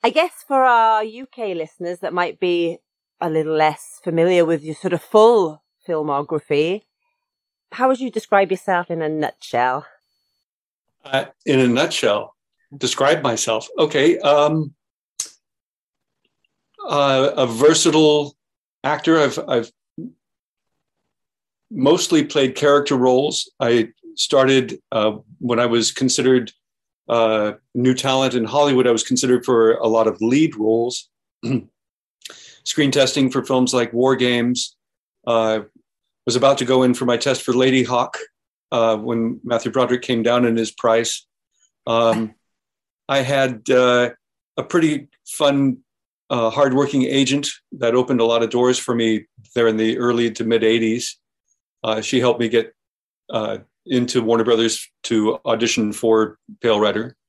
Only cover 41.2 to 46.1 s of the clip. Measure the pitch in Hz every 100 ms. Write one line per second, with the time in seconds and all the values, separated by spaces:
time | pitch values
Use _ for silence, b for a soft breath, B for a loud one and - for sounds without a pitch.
41.2 | _ _ _ _ _ _ - 117 117 113
42.2 | 110 _ _ _ _ _ _ _ - 139
43.2 | 131 139 131 113 - 127 123 123 120 -
44.2 | _ _ _ - - 180 160 147 127 _
45.2 | - - 147 139 139 127 _ _ _